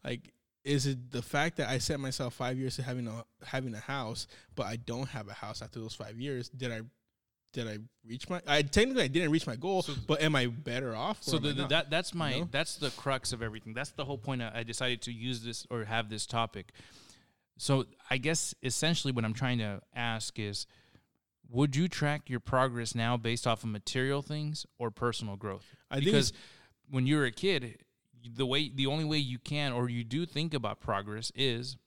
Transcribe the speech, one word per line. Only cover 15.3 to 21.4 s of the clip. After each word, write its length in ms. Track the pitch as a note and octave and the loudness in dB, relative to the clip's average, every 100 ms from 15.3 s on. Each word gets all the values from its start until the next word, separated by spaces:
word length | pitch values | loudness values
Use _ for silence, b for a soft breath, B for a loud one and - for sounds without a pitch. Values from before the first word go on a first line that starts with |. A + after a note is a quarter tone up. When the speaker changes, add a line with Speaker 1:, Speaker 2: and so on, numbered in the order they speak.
| A#2+ | -4
Speaker 2:
this 220 | A#2 A2+ - | -4 -8 -6
or 140 | A#2+ G#2 | -6 0
have 240 | A2+ A2 | 0 0
this 160 | G#2+ - | -6 -2
topic. 440 | A#2 A2+ G2 F2+ B B B B B B B B - | 0 0 -4 -12 B B B B B B B B -6
So 280 | - C3+ - - - | 2 2 2 -10 -2
I 60 | C3 | 0
guess 340 | D3 E3 - - | 2 0 -2 -4
essentially 500 | C3 - D#3 E3+ C#3 | -4 0 2 2 2
what 140 | B2 A2 | 0 0
I'm 80 | |
trying 240 | A2 C3+ B2 | 0 0 2
to 220 | G#2+ G2 _ - | 0 -4 _ -4
ask 420 | A#2 A2+ - - | -2 -2 -6 -4
is, 300 | G#2 G2+ - b b b b _ _ _ | -4 -4 -8 b b b b _ _ _